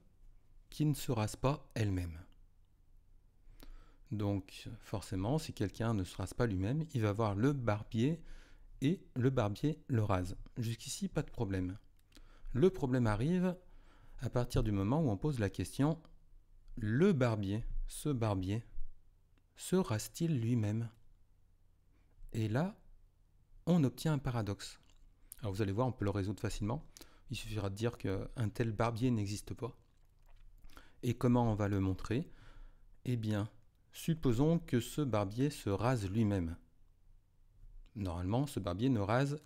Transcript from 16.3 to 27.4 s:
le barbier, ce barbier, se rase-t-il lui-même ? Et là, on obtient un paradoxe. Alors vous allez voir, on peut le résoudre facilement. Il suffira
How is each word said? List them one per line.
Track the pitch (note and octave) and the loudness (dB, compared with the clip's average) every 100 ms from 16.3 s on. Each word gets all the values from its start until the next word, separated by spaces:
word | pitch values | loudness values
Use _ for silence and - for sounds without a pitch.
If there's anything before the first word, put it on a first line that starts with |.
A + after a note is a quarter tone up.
| - - - - | -20 -20 -20 -12
le | - G#2+ B2 G3+ | -6 0 4 6
barbier, | C#3+ B2 G#2+ G2 G#2+ - - - | 6 4 2 0 -2 0 -2 -2
ce | - D3+ | -4 -2
barbier, | B2+ A2 F#2+ F#2 A2 - - - - - - _ _ _ | 0 2 2 0 -2 -2 -2 -2 -2 -18 -20 _ _ _
se | - - F3+ | -12 0 0
rase-t-il | F3+ G#2+ - - E3 C3+ | 2 0 -2 -4 0 2
lui-même ? | A2+ B2 G#2 A2 A2+ - - - - _ - _ _ _ _ _ - - - | 2 2 2 0 -4 -10 -20 -20 -20 _ -20 _ _ _ _ _ -20 -16 -8
Et | A2+ A2 | -2 0
là, | B2 F#3 - - - - _ _ _ - - - | 0 -2 -4 -18 -20 -20 _ _ _ -20 -6 4
on | F3 | 4
obtient | B2+ - E3 | 4 2 0
un | C#3+ | 0
paradoxe. | C3+ A#2+ G2+ G2 - - - - - - - - | 0 -2 -2 -2 -6 -16 -20 -20 -20 -20 -20 -8
Alors | G2+ | -4
vous | F#2+ | 0
allez | G2+ | 0
voir, | G2 B2+ | 2 0
on | |
peut | - | 0
le | G2+ | 0
résoudre | G2+ G2 G2 | 0 0 -2
facilement. | G#2+ - G#2+ D3 - - - - - | -4 -2 -2 -4 -8 -20 -20 -20 -12
Il | |
suffira | A2+ | -10